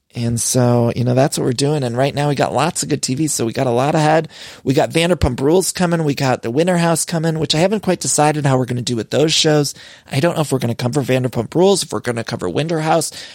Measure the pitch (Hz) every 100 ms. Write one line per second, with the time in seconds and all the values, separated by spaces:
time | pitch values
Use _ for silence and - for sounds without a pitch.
0 | _ 123 117 117 - 131 120 120 117 -
1 | 123 123 147 - 135 120 143 151 123 120
2 | 139 135 147 139 85 113 156 - 147 143
3 | - 131 156 - 117 - 131 117 143 160
4 | 151 160 156 - - - - 139 120 156
5 | 170 170 147 123 139 185 - - 175 170
6 | 151 139 131 123 117 127 180 175 170 160
7 | - 170 160 160 - 156 190 214 - 175
8 | 139 - 151 151 143 131 127 123 120 117
9 | - 127 160 - 160 151 143 - - -
10 | - 135 170 156 143 131 117 113 123 143
11 | 123 131 127 120 107 156 190 190 - 104
12 | 123 117 - 90 90 117 160 160 156 165
13 | - - -